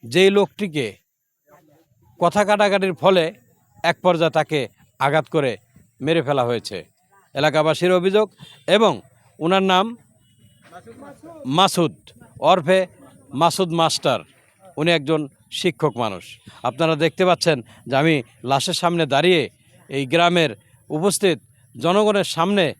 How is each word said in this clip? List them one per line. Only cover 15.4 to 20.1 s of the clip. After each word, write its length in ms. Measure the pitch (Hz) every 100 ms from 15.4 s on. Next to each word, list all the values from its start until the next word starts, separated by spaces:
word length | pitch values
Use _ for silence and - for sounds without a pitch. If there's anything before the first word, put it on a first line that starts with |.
| _
শিক্ষক 460 | - 185 - 151 113
মানুষ। 440 | 113 92 - - - -
আপনারা 340 | 123 120 165 156
দেখতে 280 | 160 -
পাচ্ছেন 380 | 185 170 - 143 113 - -
যে 100 | 135
আমি 260 | 156 151 120 _
লাশের 300 | 123 135 156
সামনে 320 | 175 175 170 156
দাঁড়িয়ে 440 | 135 170 175 123 _ _ _ _
এই 180 | 135
গ্রামের 500 | 135